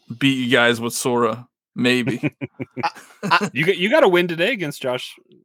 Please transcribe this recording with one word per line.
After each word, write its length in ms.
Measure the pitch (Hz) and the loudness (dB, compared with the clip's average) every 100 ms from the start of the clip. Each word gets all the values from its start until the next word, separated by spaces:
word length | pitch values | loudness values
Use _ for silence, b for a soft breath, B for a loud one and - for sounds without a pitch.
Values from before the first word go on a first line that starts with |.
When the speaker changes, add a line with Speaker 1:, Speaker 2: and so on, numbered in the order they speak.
| - 117 | -16 -4
Speaker 1:
beat 260 | 139 131 | -2 0
you 60 | 123 | 2
guys 300 | 123 120 117 | 4 4 4
with 140 | 117 | -2
Sora. 540 | - 135 120 117 113 123 _ _ | -4 0 2 0 -2 -10 _ _
Maybe. 600 | - 123 127 123 120 151 - 131 - | -2 0 2 0 -4 -6 -6 -12 -12
Speaker 2:
<laughs> 240 | 131 - | -12 -8
I, 60 | 165 - - _ | -8 -8 -16 _
I 260 | 202 170 202 | -2 0 0
Speaker 3:
You 120 | 120 160 | -2 -2
got, 100 | 175 | 0
you 120 | 196 | 2
got 140 | 311 | 4
a 40 | 240 | 4
win 200 | 175 180 | 4 0
today 240 | 165 190 | -2 -2
against 300 | 247 160 - | -2 -6 -6
Josh, 340 | 131 123 - - _ _ | -4 -4 -6 -16 _ _